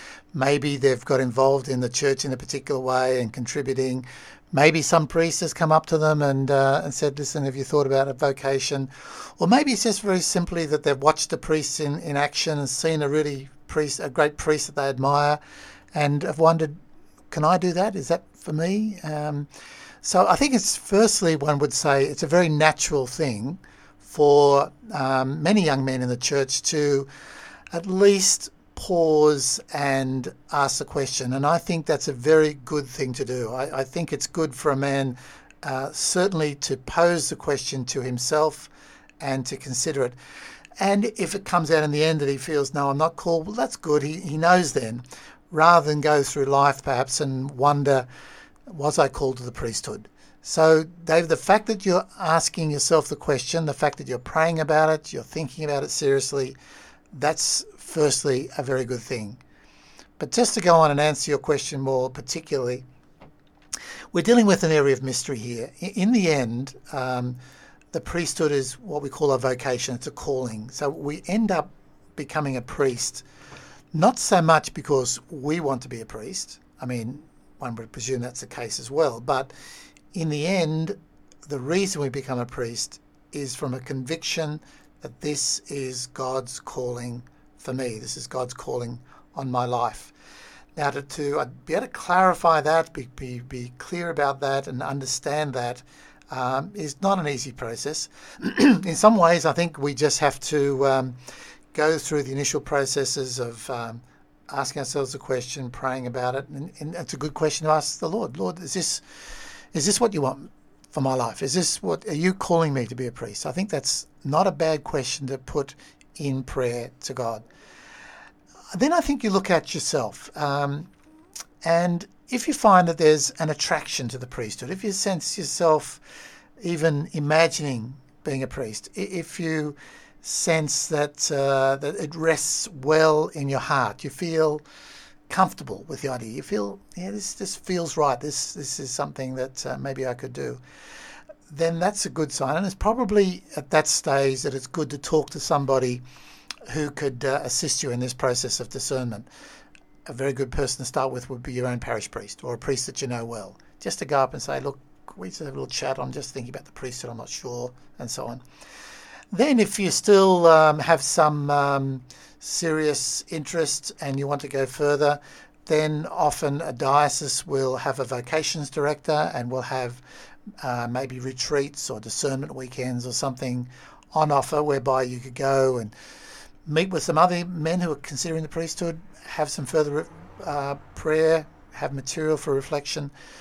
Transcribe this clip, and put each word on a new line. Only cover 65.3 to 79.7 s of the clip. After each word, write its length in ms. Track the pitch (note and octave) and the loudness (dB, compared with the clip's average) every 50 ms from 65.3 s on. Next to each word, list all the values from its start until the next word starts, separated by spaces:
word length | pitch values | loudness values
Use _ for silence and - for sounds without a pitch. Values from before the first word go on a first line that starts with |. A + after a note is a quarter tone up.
| C#3 | -6
here. 340 | A2 G#2 A#2+ A#2+ A2+ A#2+ - - - | -8 -8 -8 -8 -8 -10 -10 -10 -10
I, 60 | F3 - - | -10 -6 -2
in 160 | G#3+ F#3 A3 | 2 2 4
the 180 | B3 A3 F#3 E3 | 4 4 4 4
end, 440 | D3+ C#3 B2 A2+ A#2 A#2+ C3+ C3+ - - - - | 4 2 2 -2 -4 -6 -8 -8 -12 -18 -16 -10
um, 440 | - C3+ B2+ B2+ B2+ B2 B2 B2 B2+ - - - - - - - - - _ _ | -8 -6 -4 -4 -4 -4 -4 -6 -6 -10 -14 -20 -20 -20 -20 -20 -20 -20 _ _
the 100 | - E3 | -8 -8
priesthood 500 | - - - F3 E3+ - - - E3 D3 | -6 -4 -4 -4 -4 -2 -2 0 0 2
is 280 | D3 C#3 C3 C3 - - | 2 0 -2 -2 -8 -12
what 240 | A#3 F#3+ D3+ D3 C#3+ | -10 -8 -6 -6 -6
we 60 | C3+ | -6
call 220 | - - D3+ C#3 | -4 0 2 2
a 60 | C3+ | 4
vocation. 560 | B2 B2 C3 B2+ B2 - C3+ B2+ B2 - - B2 | 4 2 0 0 0 -2 -2 -2 -2 -2 -4 -6
It's 140 | A#2+ - | -6 -8
a 40 | D3 | -10
calling. 600 | - - - D3 C3+ C3 B2+ A2+ A2 G#2+ G#2+ A#2+ | -12 -8 -4 -4 -2 -2 -2 -4 -6 -10 -12 -12
So 180 | - - D3 C#3 | -8 -4 -4 -4
we 320 | D#3 E3 D#3 D3 D3+ - - | -4 -4 -6 -6 -6 -6 -4
end 240 | - F#3 A3 A3+ G3 | -2 0 2 2 2
up 180 | F#3 D#3 - - - - - - - - _ - - | 2 0 -2 -4 -8 -20 -20 -20 -20 -20 _ -16 -10
becoming 420 | - C#3+ C#3+ - D#3 D3 C#3 C3 | -10 -8 -4 -4 -2 -2 -2 -4
a 40 | B2+ | -4
priest, 600 | B2 - - - C#3+ C3+ A#2+ A#2 - - - - - - - - - - - - - - - - _ _ - | -6 -4 0 2 2 2 2 0 -6 -8 -8 -10 -18 -20 -20 -20 -20 -20 -20 -20 -20 -20 -20 -20 _ _ 0
not 240 | D#3 F3 A#3+ B3 | 4 4 4 4
so 240 | - - - G#3 F3+ | 2 2 4 4 6
much 320 | D#3+ D#3+ D#3+ D#3 - - - | 6 6 6 6 4 0 -10
because 460 | - C3 - D3 C3 B2 - - - - - | -8 -2 0 0 2 2 0 -4 -6 -8 -14
we 300 | E3 C#3 C3 D3 D#3+ F3 | -12 -6 -4 -2 -2 0
want 240 | D#3 C3+ C3+ B2 B2+ | 0 -2 -2 -4 -6
to 60 | B2+ | -10
be 120 | A#2+ A2+ | -12 -12
a 40 | A2 | -12
priest. 540 | A2 - A2 A2 C#3 F#3 - - - - - _ _ _ - | -12 -12 -12 -12 -10 -10 -10 -10 -12 -16 -20 _ _ _ -10
I 60 | C3+ | -8
mean, 340 | B2 B2+ A#2+ A2 B2 C#3 D3+ - - _ _ _ _ - - | -6 -6 -6 -6 -8 -10 -12 -16 -20 _ _ _ _ -16 -12
one 160 | C3+ B2 A2+ | -10 -10 -10
would 160 | A#2 A2+ - | -10 -12 -14
presume 300 | - B2 G#2+ A#2+ C3 B2 | -12 -10 -6 -4 -4 -4
that's 200 | A#2+ B2 B2 - | -4 -6 -8 -12
the 60 | - | -14
case 320 | - - C3 A#2+ A2 - - | -12 -10 -10 -8 -8 -8 -10
as 100 | B2 B2 | -8 -2
well. 320 | C#3 D#3 D#3+ C#3 A2+ A#2 | 0 2 2 2 0 -4
But 320 | B2 C3+ C#3 C3 C#3 - - - - - | -2 -2 -2 -2 -2 -6 -12 -20 -20 -20